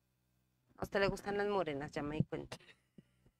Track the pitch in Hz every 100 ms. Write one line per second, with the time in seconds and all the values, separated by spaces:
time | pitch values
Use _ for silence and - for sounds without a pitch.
0 | _ _ _ _ _ _ _ - - 202
1 | 196 196 208 202 202 202 160 139 147 160
2 | 147 151 - 151 139 - - - _ -
3 | - _ _